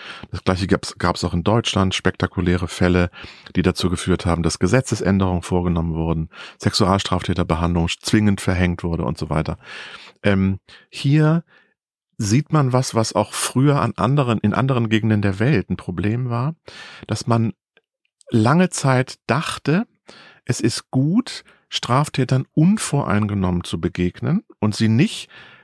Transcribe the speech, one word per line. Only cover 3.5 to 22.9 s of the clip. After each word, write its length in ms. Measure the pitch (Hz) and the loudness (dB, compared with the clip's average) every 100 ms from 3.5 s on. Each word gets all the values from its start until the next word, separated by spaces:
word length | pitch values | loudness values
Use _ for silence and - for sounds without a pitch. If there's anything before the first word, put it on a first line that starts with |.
| - | 0
die 60 | |
dazu 260 | 87 - 90 | 0 0 -2
geführt 360 | 85 - 87 90 | -2 -2 0 0
haben, 160 | 85 | 0
dass 160 | 82 - | 0 0
Gesetzesänderungen 840 | 92 123 - 104 87 98 95 90 | 0 2 0 -2 0 2 2 -2
vorgenommen 500 | - 90 87 85 82 | -2 -2 0 0 -2
wurden, 360 | 80 82 80 80 - - - | -2 0 0 0 -8 -20 -4
Sexualstraftäterbehandlung 1300 | - - 95 98 - 92 - 85 85 82 85 87 82 - | -2 2 2 2 0 -4 -2 -2 0 0 0 0 0 -4
zwingend 400 | - 107 107 98 | 0 2 2 0
verhängt 420 | - 90 90 87 | 0 0 0 0
wurde 200 | 87 82 | -4 -4
und 140 | 65 80 | -4 -4
so 120 | 76 | -4
weiter. 280 | 76 78 82 - - - - - _ | -2 -2 -6 -12 -18 -18 -20 -20 _
Ähm, 360 | 104 98 95 98 _ - _ | 0 2 2 0 _ -20 _
hier 540 | - 139 151 151 165 - _ _ _ _ _ _ - | -4 0 4 4 2 -4 _ _ _ _ _ _ -6
sieht 340 | 104 123 - | 0 0 2
man 220 | 156 131 | 0 2
was, 220 | 127 131 113 | 2 0 -2
was 180 | 107 | 0
auch 200 | 95 104 | 0 -2
früher 480 | - - 123 143 143 | -4 -4 2 2 2
an 120 | 113 - | 0 0
anderen, 440 | 101 147 123 107 | 0 2 2 2
in 140 | 104 | 0
anderen 360 | - 135 123 110 | 0 0 0 2
Gegenden 320 | 110 113 107 | 2 2 2
der 180 | 101 95 | 0 0
Welt 300 | 120 117 - | 2 2 0
ein 80 | 92 | -6
Problem 520 | - 90 104 117 127 | -6 -4 -2 -2 -4
war, 260 | 120 135 165 - - - - - | -4 -4 -6 -14 -20 -20 -14 -8
dass 220 | 107 - | -6 0
man 260 | 117 113 - _ _ _ _ _ _ - | 0 0 -4 _ _ _ _ _ _ -2
lange 400 | 120 113 165 180 | 2 4 4 2
Zeit 500 | - 135 127 131 - - | 0 0 0 0 -6 -2
dachte, 600 | 156 - - - 170 240 _ _ - - _ - | -2 -2 -6 -2 -2 -2 _ _ -20 -20 _ -6
es 140 | - | -2
ist 300 | 120 - - | -2 -2 -4
gut, 520 | 131 147 208 - - - _ _ | 0 2 0 -2 -8 -18 _ _
Straftätern 760 | - - 127 147 - 127 131 - | -8 0 0 0 -2 0 0 -2
unvoreingenommen 1120 | - 165 214 - | 2 2 2 0